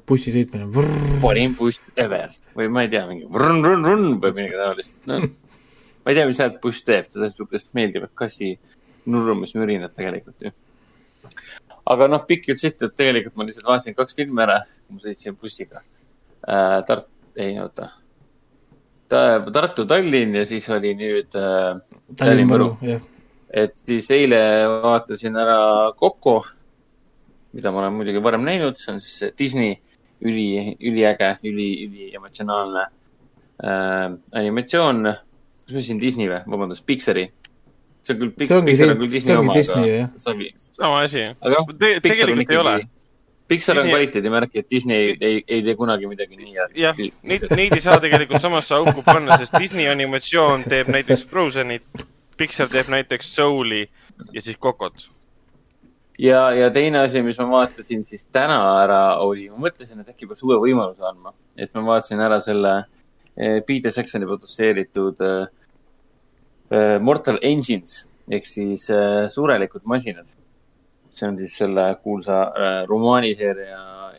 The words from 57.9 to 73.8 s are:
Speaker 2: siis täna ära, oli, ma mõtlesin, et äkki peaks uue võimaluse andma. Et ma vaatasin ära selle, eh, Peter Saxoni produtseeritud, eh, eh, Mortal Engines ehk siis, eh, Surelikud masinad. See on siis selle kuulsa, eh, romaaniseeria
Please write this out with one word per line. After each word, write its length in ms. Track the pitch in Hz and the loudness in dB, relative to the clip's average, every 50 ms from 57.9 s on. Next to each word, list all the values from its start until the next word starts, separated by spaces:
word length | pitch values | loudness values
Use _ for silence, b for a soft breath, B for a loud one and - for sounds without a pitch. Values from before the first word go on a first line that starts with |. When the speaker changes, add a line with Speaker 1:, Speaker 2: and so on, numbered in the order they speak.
| 120 110 107 | -8 -8 -8
Speaker 2:
siis 220 | - - 101 - | -10 -14 -20 -8
täna 300 | - - 131 135 156 156 123 101 98 98 | -4 -2 0 2 2 2 2 4 4 4
ära, 280 | 98 98 98 101 98 98 98 92 | 4 4 4 4 4 4 4 2
oli, 280 | - 98 101 101 101 98 101 | 2 0 -2 -2 -4 -8 -12
ma 100 | 104 117 | -10 -6
mõtlesin, 420 | 147 175 - - 127 117 113 107 | -6 -6 -6 -8 -14 -20 -18 -20
et 80 | 101 117 | -20 -20
äkki 160 | 120 - 123 | -20 -18 -18
peaks 160 | 98 107 - 131 | -16 -12 -4 0
uue 140 | 131 127 107 | 2 2 4
võimaluse 440 | 110 127 131 123 104 92 92 95 95 | 4 4 2 2 0 -2 -6 -8 -8
andma. 280 | 92 92 90 92 95 - _ _ _ _ | -8 -8 -10 -16 -20 -20 _ _ _ _
Et 180 | - - - - | -12 -12 -10 -8
ma 100 | 113 110 | -4 0
vaatasin 360 | 113 113 110 110 - 110 104 | 0 2 0 0 -2 -2 -2
ära 200 | 110 110 107 104 | 0 2 0 0
selle, 340 | 98 110 104 104 101 98 95 98 98 - _ _ _ _ _ _ _ _ _ | 0 -2 0 0 2 2 0 0 -2 -6 _ _ _ _ _ _ _ _ _
eh, 220 | - 117 110 107 110 | -6 -2 -2 -2 -2
Peter 300 | 107 - 139 131 127 117 | -2 -2 -2 -2 -2 -4
Saxoni 360 | 107 123 113 - - 107 98 | -4 -4 -6 -6 -6 -8 -6
produtseeritud, 920 | 92 98 98 - - - - 110 110 104 98 95 - - 98 98 98 92 - | -6 -8 -8 -10 -10 -4 0 0 0 0 0 -2 -4 -4 -4 -2 -2 -2 -2
eh, 240 | 95 95 95 95 95 95 - _ _ _ _ _ _ _ _ _ _ _ _ _ _ _ _ _ _ _ _ _ _ - | -2 -2 -2 -4 -6 -8 -12 _ _ _ _ _ _ _ _ _ _ _ _ _ _ _ _ _ _ _ _ _ _ -2
eh, 260 | 110 107 107 107 107 104 | 2 2 4 4 2 2
Mortal 400 | 104 127 147 151 - 139 113 - | 2 2 2 2 0 -2 -2 0
Engines 640 | - 135 147 151 131 - 117 98 - - - - - _ _ _ _ | 0 0 0 0 0 -2 -4 -4 -6 -8 -14 -14 -14 _ _ _ _
ehk 200 | - 101 101 - | -8 -8 -6 -6
siis, 440 | - - 104 101 101 98 95 - - | -8 -8 -8 -6 -6 -6 -6 -4 0
eh, 400 | 107 104 101 101 101 104 104 104 | 0 2 2 2 2 0 0 -2
Surelikud 520 | - 139 147 151 127 104 98 92 - - - | -2 -2 0 2 2 0 0 -4 -6 -10 -6
masinad. 420 | 110 120 127 123 117 90 85 82 _ _ _ _ _ _ _ _ _ _ _ _ _ _ _ _ _ - | -4 -4 -4 -4 -6 -12 -14 -16 _ _ _ _ _ _ _ _ _ _ _ _ _ _ _ _ _ -12
See 120 | - 104 | -10 -8
on 100 | 104 101 | -8 -8
siis 180 | 92 95 90 - | -8 -10 -10 -6
selle 300 | - 107 98 95 95 95 95 95 | -4 -4 0 0 2 0 0 -2
kuulsa, 440 | - - 110 104 98 90 101 95 95 95 95 - | -4 -6 -8 -8 -6 -4 -2 0 0 0 0 -2
eh, 320 | 101 101 95 95 92 92 | -2 -2 -2 -2 -4 -2
romaaniseeria 920 | 92 107 110 113 120 123 123 120 110 104 104 104 101 98 98 98 95 95 95 | -2 -2 0 2 2 2 2 2 0 -2 -2 -4 -4 -4 -4 -8 -14 -16 -18